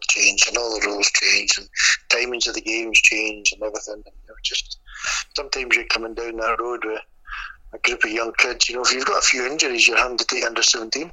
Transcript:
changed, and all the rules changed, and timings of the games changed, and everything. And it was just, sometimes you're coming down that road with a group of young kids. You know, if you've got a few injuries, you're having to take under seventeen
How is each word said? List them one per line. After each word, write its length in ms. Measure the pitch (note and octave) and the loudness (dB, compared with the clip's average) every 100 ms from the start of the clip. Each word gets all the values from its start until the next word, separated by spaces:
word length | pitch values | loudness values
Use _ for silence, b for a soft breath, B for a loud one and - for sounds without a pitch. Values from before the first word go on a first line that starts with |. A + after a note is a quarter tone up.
| - | 0
changed, 400 | - - - - | 4 4 4 0
and 100 | A#2+ | 0
all 200 | A#2 G#2+ | -2 -2
the 80 | G2+ | -2
rules 220 | G2+ G2+ | 2 2
changed, 460 | - - F#2+ G2+ - | 2 4 2 2 -2
and 80 | - B B B - | -2 B B B 2
timings 360 | A#2+ B2 A#2+ A#2 | 0 0 -2 -2
of 60 | |
the 60 | A2+ | -2
games 400 | G#2+ A2+ A2+ G#2+ | -2 -2 2 6
changed, 540 | - A2 G#2+ G#2+ G#2 | 6 4 -2 -2 -4
and 80 | - | -2
everything. 320 | G#2+ G#2+ G#2+ | -6 -6 -10
And 120 | G#2+ - | -14 -16
it 60 | - - | -20 -20
was 140 | - | -8
just, 360 | - - - - - B B B B - | -6 -4 -6 -12 -16 B B B B -8
sometimes 400 | C#3 C3+ B2 A#2+ | -6 -4 0 0
you're 80 | A2+ | 0
coming 280 | A2+ A2+ | -4 -4
down 220 | A2+ A#2 A2+ | -6 -6 -2
that 200 | A2+ A2+ | -2 0
road 240 | A#2+ A#2+ | -2 -4
with 160 | A2 A2 - - - B B B - | -6 -8 -10 -20 -14 B B B -18
a 60 | - | -4
group 240 | - B2 | -2 0
of 80 | A2 | 0
young 220 | A2 A2+ - | 0 -2 0
kids. 320 | B2 B2 - | 0 0 -2
You 60 | |
know, 80 | A#2+ | 0
if 100 | B2 | 0
you've 140 | B2+ C3 | 0 0
got 160 | - | 2
a 40 | - | 2
few 200 | C3 B2 | 2 0
injuries, 400 | D#3 D3+ A#2+ A#2+ | 0 0 4 4
you're 100 | A2+ | 4
having 200 | B2 A#2 | 0 -2
to 80 | - | -4
take 180 | B2+ | -2
under 180 | A#2 A#2 | -2 2
seventeen 460 | - A#2+ A2 C3+ E3+ | 2 2 -2 -6 -6